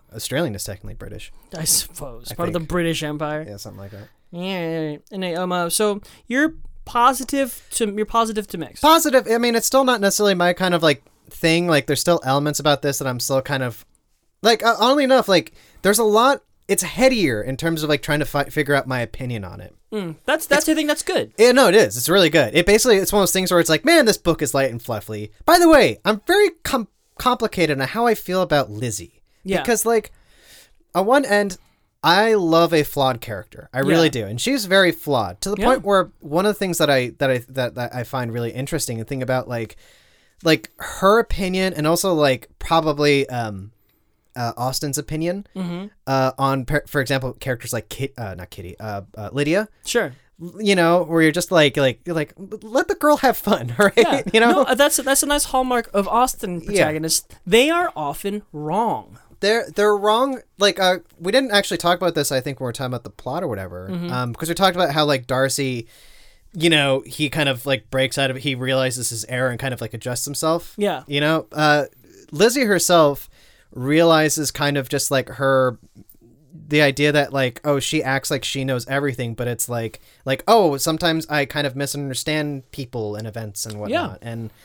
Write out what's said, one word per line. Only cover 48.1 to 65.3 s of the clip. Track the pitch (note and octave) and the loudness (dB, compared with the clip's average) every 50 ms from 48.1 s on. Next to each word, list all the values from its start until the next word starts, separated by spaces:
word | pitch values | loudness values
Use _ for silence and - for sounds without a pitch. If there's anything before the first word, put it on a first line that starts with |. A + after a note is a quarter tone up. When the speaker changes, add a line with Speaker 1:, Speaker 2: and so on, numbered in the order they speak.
| - | -8
Speaker 1:
uh, | - A2+ G2 F#2 | -12 -12 -12 -12
not | F2+ F2+ - | -14 -16 -16
Kitty, | - - F#2+ F#2 F2 - | -16 -16 -16 -16 -14 -12
uh, | A2 A2 G#2 G2+ F#2+ - - | -12 -10 -10 -10 -12 -14 -14
uh, | A2 G#2+ G2+ | -14 -12 -8
Lydia. | - C3+ D3 D3+ E3 G3 A3 - _ _ - | -6 -4 -2 0 0 0 -2 -4 _ _ -10
Speaker 2:
Sure. | - - A#3+ G3 C#3 B2+ - _ _ _ _ | -4 -2 -2 -2 -2 -6 -14 _ _ _ _
Speaker 1:
L-, | E3 F3 - G3+ | -18 -18 -12 -4
you | A3 G3+ G3 | 0 2 4
know, | F3+ E3+ E3 E3+ F3+ E3 | 4 4 4 4 2 2
where | D3+ E3 E3 | 2 2 4
you're | D#3+ D#3 | 4 4
just | D3 C3+ B2+ - | 2 0 -2 2
like, | F#3 D#3+ D3+ C3+ - | 4 4 4 4 4
like, | D3+ C#3 C3 A#2+ - _ | 2 0 0 0 -2 _
you're | E3+ E3+ | -6 -4
like, | D#3+ D3+ - - - | -4 -6 -6 -10 -16
"L-, | G3 F#3 G#3+ G#3+ | -16 -16 -16 -16
let | - A3 A3 C#4 F#4+ | -10 -2 -2 0 0
the | - G4 | 0 -2
girl | - - D4+ D4 | 0 2 2 4
have | C#4+ - B3+ - | 4 4 2 2
fun," | - - G3+ G#3 - A#2 B2 A#2 | 0 0 0 0 0 -2 -4 2
<laughs> | - | 2
right? | G#3 G3 - | 2 4 6
Speaker 2:
Yeah. | - A3 D#4 C4+ C#4 - - - | 4 4 4 2 0 0 0 2
Speaker 1:
You | A3 | 4
know? | A3+ A#3+ | 6 6
Speaker 2:
No, | F4+ D4+ C4 | 6 4 4
uh, | - C4 | 2 4
that's, | A3+ C#4+ D4 - | 4 4 2 2
that's | - C4 C4+ C4+ - - | 0 0 0 0 0 2
a | |
nice | C#4 C#4+ D4 - | 0 0 -2 -2
hallmark | - - B3+ B3+ B3+ B3+ A#3+ A#3 - - | 0 -2 -2 0 0 -2 -2 -2 -2 -2
of | G3+ G3 | -2 0
Austin | - G#3 A#3 B3+ B3+ - - - F#3+ F3 E3+ | 2 2 2 2 2 -2 -6 -8 -8 -8 -8
Speaker 1:
Yeah. | - | -6
Speaker 2:
protagonists. | - G3+ F#3 D#3+ D#3 D#3 D#3 D#3+ D#3+ - - - _ - - _ | -2 2 2 2 2 0 -2 -2 -2 -2 -4 -4 _ -16 -16 _
They | F3+ F#3+ A3+ C4 D4+ | 2 4 4 4 4
are | E4 F4 F4+ E4+ - | 2 0 0 -2 -4
often | D#3 D3+ C#3+ D3 - - G3+ G3+ G#3 G#3 _ | -4 -6 -6 -6 -6 -8 -8 -8 -8 -10 _
wrong. | - D3+ D3+ D3+ E3+ G#3 A#3+ A3 D3+ A2 F#2+ - A2 - _ _ - - | -12 -10 -6 -4 -2 -2 0 -2 -2 -4 -8 -14 -20 -20 _ _ -8 -2
Speaker 1:
They're, | - G3+ A3 A#3 - - | 0 0 0 0 -2 -2
they're | D#3 - G#3 G#3 G#3 | 0 2 4 4 4
wrong. | G3+ G3 G#3+ G#3+ A3+ C4 C#4 C4 B3 - _ _ | 4 2 2 2 2 2 0 -2 -6 -10 _ _
Like, | - G3 G3+ F3+ - | 2 2 2 2 2
uh, | F#3+ F3+ F#3 F3 - _ _ - | 2 2 2 0 -4 _ _ -8
we | E3+ F#3 | -4 0
didn't | A3 C4+ C4+ B3 | 0 0 2 4
actually | G3+ G3+ G3 - F#3 | 2 2 2 0 -4
talk | D#3+ - E3+ F3 | 0 0 0 2
about | E3+ F#3+ E3+ D#3+ | 2 0 0 0
this, | D#3 C#3+ - | 0 0 0
I | D3 C3 | -2 -2
think, | B2 D3 C3+ - | -2 -4 -6 -6
when | C3+ | -6
we | B2 | -8
were | A#2 | -6
talking | - C3 B2+ B2+ | -6 -6 -6 -6
about | A#2+ - | -8 -10
the | - | -14
plot | - - - B2 C3+ E3+ F#3+ | -18 -12 -10 -8 -6 -4 -4
or | |
whatever, | D3 A2+ G2 F#2+ F2+ F2+ F2+ F#2 F#2+ | -4 -6 -6 -8 -10 -12 -12 -12 -10
Speaker 2:
Mm-hmm. | F#3 E3+ F3 E3+ | -8 -8 -6 -6
Speaker 1:
um, | - B2 B2+ A#2+ | -4 -4 -4 -4
because | A#2 - E3 D#3+ | -6 -6 -6 -6
we | E3+ | 0
talked | E3+ G3 F#3+ F3 | 2 2 2 4
about | F3+ F3+ D3 | 2 0 0
how, | C#3 D#3 D3+ | 2 2 2
like, | D3 C#3+ C3 A#2+ | 2 0 0 -2
Darcy, | - | -2